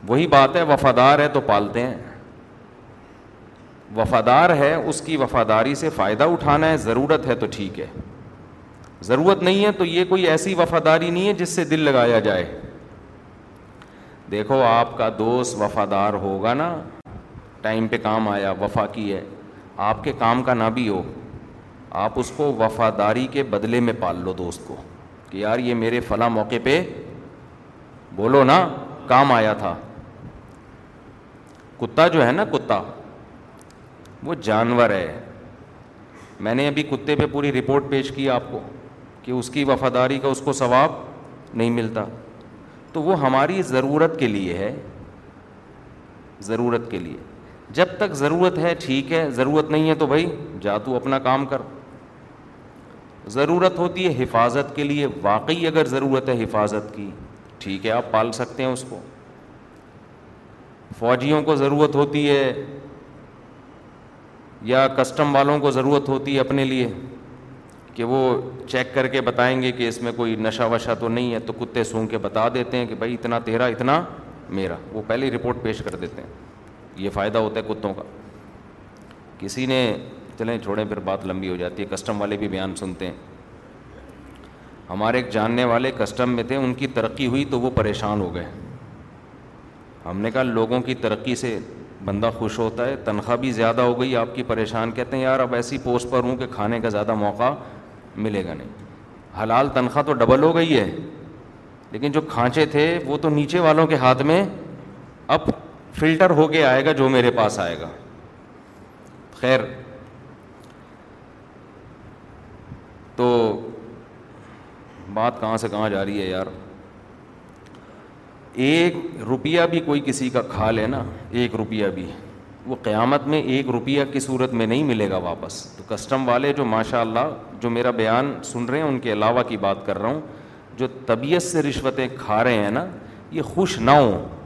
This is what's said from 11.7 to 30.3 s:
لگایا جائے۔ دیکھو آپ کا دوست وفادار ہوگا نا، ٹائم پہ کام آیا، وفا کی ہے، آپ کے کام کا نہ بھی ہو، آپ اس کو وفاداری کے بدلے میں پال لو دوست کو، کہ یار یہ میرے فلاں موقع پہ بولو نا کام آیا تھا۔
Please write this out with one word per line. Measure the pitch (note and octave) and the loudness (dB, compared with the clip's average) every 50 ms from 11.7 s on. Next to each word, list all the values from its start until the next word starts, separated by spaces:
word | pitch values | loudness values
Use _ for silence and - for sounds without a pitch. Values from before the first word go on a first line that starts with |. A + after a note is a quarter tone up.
| D3+ D#3+ | 2 2
لگایا | D#3 D3 C3+ B2+ A#2+ A#2+ A#2 A2 | 4 4 4 6 4 6 4 4
جائے۔ | G#2 G#2+ G2 F2+ F2 D#2+ - - - - - - - - - - - - - - - - - - - - - - - - - - - - - - - - - - - - | 4 2 2 0 -2 -4 -8 -12 -14 -16 -18 -18 -20 -20 -20 -20 -20 -20 -20 -20 -20 -20 -20 -20 -20 -20 -20 -20 -20 -20 -20 -20 -20 -20 -20 -20 -20 -20 -20 -20 -12 -6
دیکھو | F#2+ G#2 G#2+ G#2+ C3+ C3+ C3 | -4 -4 -2 0 2 4 4
آپ | A#2 A2+ A#2 A#2 A#2+ - - | 6 6 4 4 2 0 -2
کا | A#2+ A2 A2 G2+ | -2 -2 0 0
دوست | G#2+ A2+ A#2+ B2+ B2 A#2 - G2+ | 0 2 2 2 0 -2 -2 -2
وفادار | G#2+ G2+ G2 A2 G#2 F#2+ G2+ G2 G2 G#2 G2+ | -2 -2 0 -2 -2 0 2 2 2 2 0
ہوگا | G2+ F#2 G2 F#2+ G2 G2 A2+ A#2+ | -2 -2 -2 -4 -2 0 0 0
نا، | C#3 D#3 E3+ E3+ D#3 C3+ - - - - - - - - - - - - - - - | 0 -2 -4 -4 -8 -10 -14 -16 -18 -18 -18 -18 -18 -18 -18 -20 -20 -20 -20 -20 -8
ٹائم | - G#2+ A2 A2 A2+ A2 | -4 -2 0 0 0 0
پہ | A#2+ A2+ - | -2 -2 0
کام | A2 G#2+ A2 A2 G#2 | 0 0 2 0 0
آیا، | G2+ G2+ G2 G2 | 0 0 0 -2
وفا | F#2+ F2+ G2+ G2+ - A2+ G#2 | -2 -2 -2 -2 0 -2 -2
کی | G#2 - A#2+ G#2+ G2+ G2 | -2 -4 -6 -4 -4 -4
ہے، | F#2 - - - - - - - - - - - | -4 -6 -10 -16 -18 -20 -20 -20 -20 -20 -20 -8
آپ | - G2 G#2 A2 G#2+ - | -2 0 0 0 0 -2
کے | D3+ C3 - | -6 -4 0
کام | A#2 A2+ A#2 B2+ B2+ | 2 2 2 2 2
کا | B2+ B2+ | 0 2
نہ | A#2 A2+ A2+ A2+ | 2 2 0 0
بھی | B2+ B2 A2 | 0 -2 0
ہو، | G2+ F#2 E2+ - - - - - - - - - - - - - - - - - | -2 -2 -4 -6 -10 -14 -16 -16 -18 -18 -18 -20 -20 -20 -20 -20 -20 -20 -20 -10
آپ | - F2+ G2 A2+ - C3 | -6 -2 -2 -2 -2 -2
اس | B2 - - | -6 -4 -4
کو | - D3+ D3 C3 | -2 0 0 2
وفاداری | A2 A2+ A2 A2 A2 A#2 A2 G#2+ G2 G2+ G#2 A2 A#2+ C3 | 2 2 0 2 2 2 2 2 2 2 2 2 2 0
کے | C3 C3 C#3+ C#3 | -2 -2 -2 -2
بدلے | B2 G#2 G2+ G2+ A2 A#2 B2 | 0 -2 -2 0 0 2 2
میں | A#2+ A#2+ A2 - | 2 2 0 0
پال | - F2+ F2 | -2 -4 -4
لو | F2 F2 F#2 F#2 | -4 -4 -6 -6
دوست | F#2 F2+ F2 E2 - - - | -6 -6 -8 -8 -10 -12 -14
کو، | C2 C2 - - - - - - - - - - | -14 -14 -14 -18 -20 -20 -20 -20 -20 -20 -20 -14
کہ | - F#2+ | -8 -4
یار | G#2 G#2+ A2 A#2+ | -2 0 0 0
یہ | B2 A#2+ A#2+ | 0 0 0
میرے | A#2 A2+ A2+ A2+ A#2+ | 0 0 0 0 -2
فلاں | A#2+ - - G#2+ A#2 A#2 | -2 -2 0 2 2 2
موقع | A2+ A2 G#2+ G#2+ B2 A#2 - | 2 0 -2 0 -2 -2 0
پہ | C3 C#3 E3 F3+ D#3+ - - - - - - - - - - - - - - - - - - - - - - - - - | 2 2 2 0 -2 -8 -12 -14 -14 -16 -18 -18 -20 -20 -20 -20 -20 -20 -20 -20 -20 -20 -20 -20 -20 -20 -20 -20 -16 -8
بولو | F2 G2+ A#2 C3 C#3 C3+ | -2 0 4 6 6 6
نا | B2+ C#3+ F3+ F#3 E3 B2+ - - - - - - | 8 6 6 6 2 -2 -8 -10 -12 -14 -16 -2
کام | - B2+ B2+ C#3 C#3 B2+ | 4 6 6 6 6 6
آیا | A#2 A2 G#2+ G#2+ | 4 4 2 0
تھا۔ | G#2 G#2+ F#2 E2+ D#2 - - - - - - - - - - | 0 -2 -6 -6 -6 -10 -16 -18 -18 -20 -20 -20 -18 -18 -18